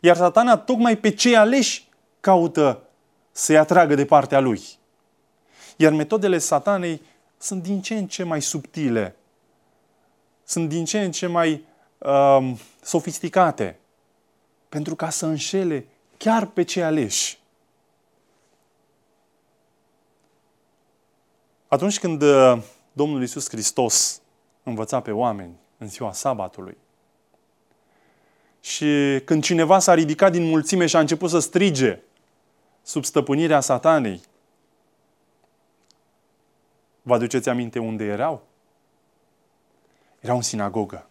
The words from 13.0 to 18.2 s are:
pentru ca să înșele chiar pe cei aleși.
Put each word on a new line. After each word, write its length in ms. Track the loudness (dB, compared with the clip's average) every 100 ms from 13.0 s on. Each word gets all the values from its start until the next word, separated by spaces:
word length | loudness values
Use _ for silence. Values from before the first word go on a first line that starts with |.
| -4 -10 -4 2 2 0 -8 -8 _ _ _ _ _ _ _ _ _
pentru 260 | -10 -8
ca 160 | -8 -8
să 160 | -6 -4
înșele 600 | -4 -4 -4 -2 -4 -8 _ _ _
chiar 300 | 0 0 0
pe 160 | -4
cei 200 | -2 -2
aleși. 580 | -2 -2 -2 -4 -6 -10 _ _ _ _ _ _ _ _